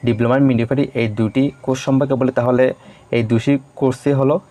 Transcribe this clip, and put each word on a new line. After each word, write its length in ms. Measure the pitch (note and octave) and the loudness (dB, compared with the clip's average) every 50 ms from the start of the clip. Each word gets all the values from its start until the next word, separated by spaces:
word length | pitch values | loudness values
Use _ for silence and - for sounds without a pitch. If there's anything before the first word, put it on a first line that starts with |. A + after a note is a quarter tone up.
| - | 0
diploma 280 | A#2+ A#2 G#2+ A#2 A#2 B2 C3+ | -2 0 0 2 2 2 2
in 60 | C#3 C3+ | 2 2
midwifery 360 | B2+ A2+ A#2 A2+ C#3 C3 C#3+ - - B2+ | 2 0 0 -2 -2 -2 -2 -4 -2 -4
এই 80 | A#2 A2 G#2+ A2 | -4 -2 -2 -2
দুটি 260 | A2+ G#2+ - C3+ C3+ C#3+ - - - | -4 -2 0 0 -2 -2 -4 -6 -4
কোর্স 160 | - C3 C3 - | -4 -4 -4 -2
সম্পর্কে 280 | - C3+ C3+ C#3+ C3+ C#3 A#2+ | -2 0 0 0 0 0 0
বলি 120 | C3 B2+ - - | 0 0 0 0
তাহলে 260 | A#2+ B2 B2+ B2 B2+ - - - - - - - - - - | 0 2 2 2 2 0 0 -6 -14 -20 -20 -20 -10 -4 -2
এই 60 | A#2+ A#2 G#2+ | -2 0 0
দুটি 220 | A#2 A2+ - C#3 C#3+ C3+ C3+ - _ - | 0 0 2 0 0 0 -2 -10 _ -2
কোর্সই 340 | C#3+ C3 B2+ - - C#3+ C#3+ C3+ | -2 -2 -2 0 -2 -2 0 2
হলো 140 | C3+ C3+ D3+ F#3+ - _ | 2 0 0 -2 -4 _